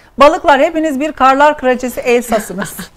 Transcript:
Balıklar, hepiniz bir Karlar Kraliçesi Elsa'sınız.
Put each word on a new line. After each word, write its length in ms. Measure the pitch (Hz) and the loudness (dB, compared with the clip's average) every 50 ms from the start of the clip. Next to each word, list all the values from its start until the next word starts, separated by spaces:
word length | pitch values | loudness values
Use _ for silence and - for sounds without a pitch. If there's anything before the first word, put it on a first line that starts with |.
| _ _ _ - | _ _ _ 2
Balıklar, 420 | 277 302 339 - - 339 285 262 | 4 4 4 2 2 2 2 4
hepiniz 400 | 294 349 320 320 311 320 269 254 | 2 0 0 -2 -2 -2 -2 -4
bir 120 | 302 311 | -4 -6
Karlar 460 | - - 254 269 269 277 294 302 294 294 | -2 0 2 2 4 4 4 2 2 0
Kraliçesi 420 | 254 254 247 240 262 247 - - | -2 -2 -2 -2 -4 -8 -8 -6
Elsa'sınız. 760 | - 254 240 247 240 - 226 208 214 - 175 190 202 - - - 180 - _ | -2 0 0 0 0 -2 -4 -4 -4 -6 -10 -10 -10 -10 -12 -16 -16 -18 _